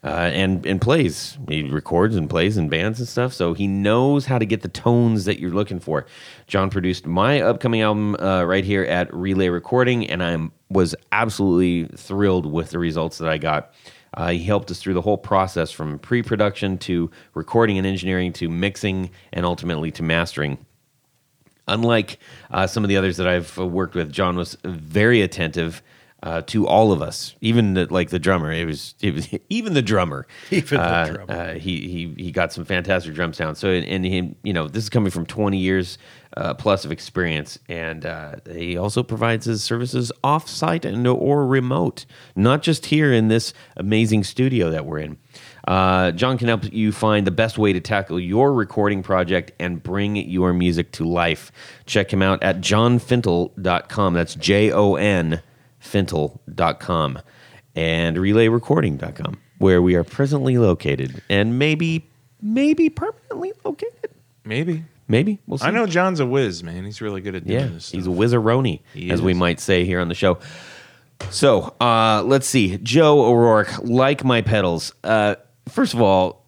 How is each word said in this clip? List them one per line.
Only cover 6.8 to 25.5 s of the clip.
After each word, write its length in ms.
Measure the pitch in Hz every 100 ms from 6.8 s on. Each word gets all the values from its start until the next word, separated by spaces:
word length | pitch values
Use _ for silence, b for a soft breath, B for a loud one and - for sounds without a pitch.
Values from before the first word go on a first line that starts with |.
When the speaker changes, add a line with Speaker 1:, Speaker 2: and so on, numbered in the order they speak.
| 90 92 78
Speaker 1:
my 360 | 87 107 143
upcoming 400 | 104 107 123 113
album, 320 | 107 104 107 104
uh, 260 | 95 92
right 200 | 87 95
here 200 | 95 101
at 280 | 87 87 90
Relay 360 | - 95 95 92
Recording, 580 | 87 - 123 123 123 -
and 140 | 87
I 160 | 87 85 80 _ _
was 240 | 95 87 - _
absolutely 720 | 104 117 - 98 87 90 87 82 -
thrilled 480 | - 98 101 92 76
with 200 | 78 80
the 80 | 82
results 400 | 85 80 80 -
that 100 | 82
I 80 | 78
got. 380 | 78 76 - B B B B
Uh, 160 | - 82
he 120 | 87
helped 260 | 87 104 -
us 80 | 87
through 140 | -
the 80 | 90
whole 160 | 95 101
process 520 | - 98 92 - 78
from 280 | - 78 73
pre-production 800 | - 120 - 110 104 98 101 92
to 320 | - 87 82 B B
recording 420 | - 78 117 113 98
and 100 | 95
engineering 460 | 95 90 92 90
to 140 | 85 85
mixing 640 | 85 98 95 104 95 90 b b
and 100 | 87
ultimately 460 | 87 87 85 80 80
to 120 | -
mastering. 540 | 80 82 85 - 73 69 - _ _ _ _ _ _ _ _ _ -
Unlike, 500 | 104 117 117 95 - B B B
uh, 160 | - 95
some 180 | -
of 40 | 101
the 80 | 98
others 200 | 95 87
that 100 | 90
I've, 280 | 90 85 -
uh, 80 | 92
worked 280 | 87 90
with, 160 | 87 78
John 240 | 71 92 87
was 200 | 85 -
very 560 | - 87 76 85 110 120
attentive, 640 | 92 - 82